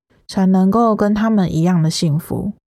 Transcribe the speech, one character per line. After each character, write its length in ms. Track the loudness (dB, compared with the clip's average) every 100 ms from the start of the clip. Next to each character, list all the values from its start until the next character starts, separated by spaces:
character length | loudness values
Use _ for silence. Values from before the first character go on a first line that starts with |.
| _ _ -8
才 200 | -2 2
能 240 | 2 2
够 260 | 2 0 0
跟 180 | 0
他 160 | 0 0
们 220 | 0 0
一 100 | 0
样 200 | 0 2
的 80 | 0
幸 280 | 0 -2 -2
福。 340 | -4 -8 -8 -10